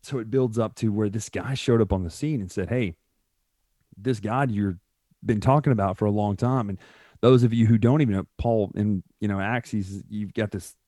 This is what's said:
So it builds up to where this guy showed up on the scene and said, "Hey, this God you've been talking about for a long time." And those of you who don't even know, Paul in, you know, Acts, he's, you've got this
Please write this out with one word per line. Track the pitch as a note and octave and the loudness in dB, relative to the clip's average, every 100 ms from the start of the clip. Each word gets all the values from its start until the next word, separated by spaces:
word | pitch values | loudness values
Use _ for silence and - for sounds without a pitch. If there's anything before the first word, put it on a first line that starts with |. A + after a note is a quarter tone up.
So | - C3+ | -6 -8
it | A2+ | -2
builds | C3 B2+ A2 | 0 0 0
up | A2 - | -2 -2
to | A2+ | -2
where | G#2 G#2+ | 0 -2
this | G#2+ - | -2 -8
guy | - C3+ C3+ | -10 -6 -4
showed | - A#2 | 2 2
up | G#2 | 4
on | F#2+ | 0
the | F2 | -4
scene | - D3 C#3+ | -6 -4 -4
and | F#2 | -4
said, | - F2+ | -6 -4
"Hey, | B2 G#2 E2+ _ _ _ _ _ _ _ _ _ - | -2 -2 -6 _ _ _ _ _ _ _ _ _ -8
this | G#2+ A2+ | -4 -4
God | G#2 B2 C#3 | -2 -2 0
you've | G#2 G2+ F2 _ _ _ _ - | 0 -2 -4 _ _ _ _ -2
been | A2 | 0
talking | B2 C#3+ D3 | 4 4 4
about | A#2 G2 F#2 | 2 0 0
for | G#2+ | 0
a | |
long | G#2 G#2 G2 | 0 0 0
time." | A#2+ C3 G#2 | 0 0 -2
And | F#2+ - - _ _ | -8 -12 -20 _ _
those | A#2 B2+ | 6 6
of | A#2+ | 6
you | A#2 A2 | 4 4
who | A2+ | 6
don't | A#2 D3 | 4 4
even | C3+ G2 | 2 0
know, | - - | -4 -6
Paul | A#2+ A2+ G2+ - | -2 0 -2 -2
in, | G#2 G2 - _ | -2 -2 -6 _
you | G#2 | -4
know, | G2 | -4
Acts, | G2 A#2+ - | -2 -4 -4
he's, | G#2+ F#2+ G2 - | -6 -6 -10 -12
you've | G#2+ G2+ | -10 -8
got | - G#2+ | -4 -4
this | G2 - _ | -6 -12 _